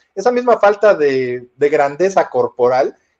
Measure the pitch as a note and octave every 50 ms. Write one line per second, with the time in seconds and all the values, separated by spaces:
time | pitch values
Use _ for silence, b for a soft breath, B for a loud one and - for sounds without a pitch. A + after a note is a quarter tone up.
0 | _ _ _ G3 F#3+ A#3+ B3 B3 B3 B3 A#3 - - G3+ G#3+ G#3 - G#3+ G3 E3
1 | D3+ C#3+ C3+ C3 B2+ B2 B2 B2 B2 - _ - C#3+ D3 C#3+ D3 C#3+ C#3+ C#3+ D3
2 | F3 F#3+ F#3+ F#3 D#3 - - B2+ B2 A#2+ - - B2 B2 B2+ B2+ C#3 C3+ - _
3 | _ _ _ _